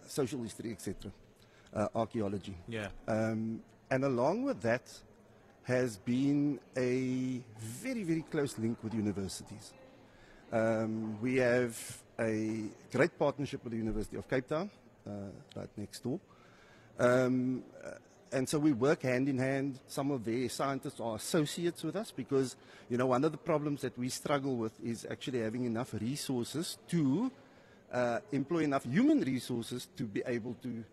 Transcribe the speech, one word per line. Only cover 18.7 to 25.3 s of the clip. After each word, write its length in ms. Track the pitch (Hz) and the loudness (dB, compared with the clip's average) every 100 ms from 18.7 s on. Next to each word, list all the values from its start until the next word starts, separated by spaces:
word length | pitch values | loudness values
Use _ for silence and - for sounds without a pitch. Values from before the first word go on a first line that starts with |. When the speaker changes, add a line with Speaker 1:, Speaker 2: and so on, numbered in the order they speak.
Speaker 1:
work 300 | 117 135 156 | 6 4 4
hand 260 | 131 127 135 | 2 2 2
in 100 | 131 | 2
hand. 400 | 131 135 139 127 - | 2 0 -2 -4 -8
Some 240 | - 139 | -4 0
of 140 | 139 | 0
their 240 | 107 120 120 | 0 0 0
scientists 520 | - 139 135 - - | 0 -2 -2 -4 -6
are 160 | 113 107 | -4 -4
associates 680 | - 175 147 - 170 - | 0 2 2 0 -2 -2
with 140 | 160 180 | -4 -4
us 140 | 226 | -6
because, 460 | - 127 135 127 - - - - | -8 0 2 2 -2 -18 -18 -4
you 80 | 120 | 2
know, 80 | 131 | 4
one 180 | 123 | 4
of 80 | 156 | 2
the 60 | 151 | 0
problems 420 | - 151 147 143 | 0 0 0 -2
that 160 | 127 123 | -4 -4
we 120 | 127 | -4
struggle 460 | - 147 143 139 123 | -4 0 0 2 0
with 160 | 110 - | -2 -4
is 220 | 120 113 - | -6 -4 -6
actually 300 | 117 - | -8 -4